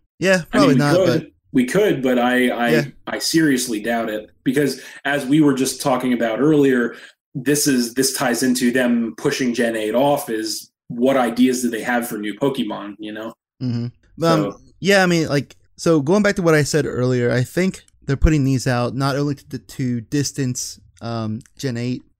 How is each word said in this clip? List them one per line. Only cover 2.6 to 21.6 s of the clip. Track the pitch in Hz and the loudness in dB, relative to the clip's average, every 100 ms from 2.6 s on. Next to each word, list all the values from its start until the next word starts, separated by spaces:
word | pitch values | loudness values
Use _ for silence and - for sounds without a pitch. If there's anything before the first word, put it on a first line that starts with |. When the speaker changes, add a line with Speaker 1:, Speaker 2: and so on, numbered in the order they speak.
| 120 | 0
Speaker 1:
Yeah. | 147 139 - - | 0 0 -10 -10
Speaker 2:
I | 107 | -6
seriously | - 160 156 127 123 110 | 0 2 2 2 -2 -4
doubt | 113 117 110 | -2 -4 -4
it | 107 - _ | -6 -10 _
because | 135 135 139 127 - - | -2 0 0 -2 -14 -10
as | 139 143 127 | -4 -4 2
we | 151 | 4
were | 147 | 4
just | 127 131 - | 4 -2 -2
talking | 143 123 127 | -2 0 0
about | 117 117 110 | 0 0 2
earlier, | 147 147 139 123 117 - - _ _ | 4 4 4 4 0 -6 -20 _ _
this | 143 127 147 147 | -6 -2 0 2
is, | 127 117 127 | 2 0 -2
this | 127 | -2
ties | - 131 117 | 0 -2 0
into | 131 123 123 | 0 2 0
them | 127 123 120 113 - | 2 2 0 -2 -2
pushing | 143 - 127 | -4 0 -2
Gen | 117 117 113 | 0 -2 -2
eight | 107 120 | -2 2
off | 143 143 - | 2 0 -2
is | 110 110 - - _ - | -6 -6 -8 -14 _ -12
what | 120 127 135 | 0 2 2
ideas | 120 120 127 123 | 0 2 2 2
do | 120 | -2
they | 113 | -4
have | 110 120 117 | -4 -4 -4
for | 107 | -8
new | 104 101 | -8 -2
Pokemon, | 139 131 104 101 101 101 | -2 -2 -6 -8 -12 -12
you | 107 | -12
know? | 110 113 - _ - | -12 -12 -16 _ -8
Speaker 1:
Mm-hmm. | 127 117 120 - _ - | -6 -4 -6 -10 _ -4
Um, | 165 160 - | 0 2 0
Speaker 2:
So | - - - | -8 -20 -6
Speaker 1:
yeah, | 180 196 | 2 4
I | 180 | 4
mean, | 170 143 | 2 0
like, | 143 143 - _ - | -2 -4 -16 _ -4
so | 175 160 | 2 2
going | 139 208 | 4 2
back | 202 202 | 2 2
to | |
what | 165 | 4
I | 156 | 4
said | 139 156 - | 2 0 -2
earlier, | 120 127 127 120 | -2 0 2 2
I | 123 | 0
think | 123 170 190 - _ _ | -2 0 -2 -2 _ _
they're | - 139 | -4 2
putting | 170 156 | 4 4
these | 135 131 135 | 2 0 0
out | 120 120 127 | -2 -2 -2
not | 139 139 | -2 0
only | 143 143 | -2 -4
to, | - 127 | -8 -14
to | - - 127 120 | -14 -6 -4 -4
distance, | 110 147 135 - 131 123 - - - - | -2 -2 -2 -2 -4 -4 -8 -14 -20 -12
um, | 113 117 110 110 - | -8 -4 -4 -6 -10
Gen | - | -8